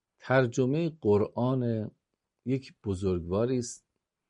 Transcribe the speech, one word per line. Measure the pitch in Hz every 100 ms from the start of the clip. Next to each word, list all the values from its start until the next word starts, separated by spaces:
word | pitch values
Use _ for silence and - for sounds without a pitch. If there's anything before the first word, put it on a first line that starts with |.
| _ _
ترجمهٔ | - 131 127 127 127 151 170 160
قرآن | 107 104 107 - 127 131 120 113 107 - _ _ _ _ 120
یک | 131 120 _
بزرگواری | 107 92 95 90 85 95 120 127
است | 120 - _ _ _ _